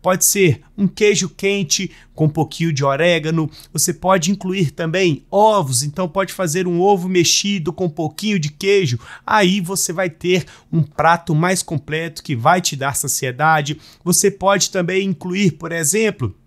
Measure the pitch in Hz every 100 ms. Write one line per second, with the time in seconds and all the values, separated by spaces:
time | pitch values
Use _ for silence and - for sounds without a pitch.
0 | 180 185 - 202 185 117 _ - 190 -
1 | 214 165 175 - 196 202 165 - 180 -
2 | _ - 156 151 151 - 165 139 139 139
3 | 170 165 156 165 151 - - 160 - -
4 | 180 190 160 196 185 196 147 - 165 180
5 | 185 135 _ 202 214 208 139 123 147 170
6 | 185 196 190 - 180 175 180 175 190 196
7 | 180 180 165 - 202 202 156 - 180 147
8 | 156 - 214 202 147 - 196 202 156 120
9 | - - - 214 185 202 170 190 - 170
10 | 185 - 175 180 - - _ 165 151 -
11 | 156 170 - 156 180 185 - 151 - 156
12 | 165 165 - 127 135 180 180 139 135 131
13 | 143 - 131 123 156 156 143 147 - _
14 | - 180 196 196 190 196 - 190 175 190
15 | 196 180 180 185 196 - 165 165 151 202
16 | 220 202 113 -